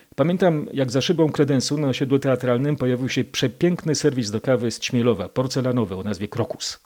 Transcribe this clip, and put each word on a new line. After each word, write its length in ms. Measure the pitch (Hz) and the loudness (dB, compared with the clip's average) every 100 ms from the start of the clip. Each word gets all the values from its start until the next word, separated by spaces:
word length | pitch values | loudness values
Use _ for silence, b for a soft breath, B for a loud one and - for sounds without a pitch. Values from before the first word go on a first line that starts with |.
| B - | B -2
Pamiętam, 500 | 147 180 185 151 - | 0 4 2 2 -2
jak 180 | 135 131 | -2 0
za 100 | 131 | 0
szybą 320 | 127 165 156 | 0 2 2
kredensu 460 | - 139 135 - 147 | 2 2 2 0 0
na 100 | 143 | 0
osiedlu 300 | 127 135 135 | 0 0 2
teatralnym 580 | 135 127 127 120 143 151 | 2 0 2 0 0 0
pojawił 320 | 127 123 127 | 0 0 0
się 160 | - | -2
przepiękny 720 | 123 - 127 - 175 175 160 | -2 -2 -2 0 0 0 -2
serwis 360 | 139 151 123 104 | 0 0 0 -2
do 100 | 104 | -2
kawy 300 | 139 127 117 | 0 0 0
z 100 | - | -4
Ćmielowa, 480 | - 123 120 98 90 | -2 2 2 2 -2
porcelanowy 680 | - 127 131 127 123 101 95 | -4 -2 -2 0 0 -2 -4
o 60 | |
nazwie 260 | 98 90 104 | -6 -6 -6
Krokus. 500 | - 107 - - - | -4 -4 -6 -10 -12